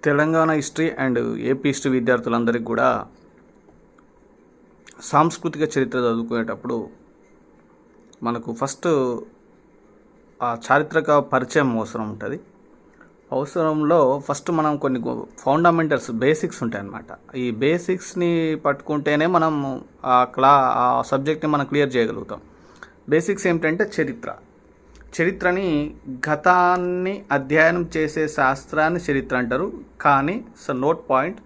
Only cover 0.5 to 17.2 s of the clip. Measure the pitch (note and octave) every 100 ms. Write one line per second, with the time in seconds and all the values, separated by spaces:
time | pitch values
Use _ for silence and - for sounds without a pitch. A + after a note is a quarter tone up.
0.5 | D#3 C3+ - D#3+ - C3+ A#2+ A#2 A2+ A#2
1.5 | C3+ C#3+ C3+ C#3+ B2+ A#2+ B2 A#2 A#2 A#2
2.5 | A#2 A#2 A#2 B2+ A2+ G2+ - - _ _
3.5 | _ _ _ _ _ _ _ _ _ _
4.5 | _ _ _ - - - D3 D#3+ E3 E3+
5.5 | D3 D3+ C#3+ B2+ B2+ B2 A2+ A#2 A#2+ A2
6.5 | G2+ B2 A#2+ G2 - _ _ _ _ _
7.5 | _ _ _ _ _ - _ A#2 A#2 A#2
8.5 | A#2 C3+ - F3 D3+ B2+ A2+ - _ _
9.5 | _ _ _ _ _ _ _ _ _ A#2+
10.5 | A#2 - C3+ D3+ D#3+ D3+ D3 C#3 C3 B2+
11.5 | D#3+ C#3 A2+ A2 A#2 G#2+ G2+ G#2 D3 -
12.5 | _ _ _ _ _ - _ _ C3 C#3+
13.5 | F3 D#3+ D#3 D3+ E3+ C3 C#3 C#3+ C#3+ -
14.5 | E3 D#3 D3 C#3+ B2+ B2 B2 - - -
15.5 | D3 E3+ E3 D#3+ C#3 - A2+ B2+ D#3 F3
16.5 | - A#2+ G2+ G2 - D#2 -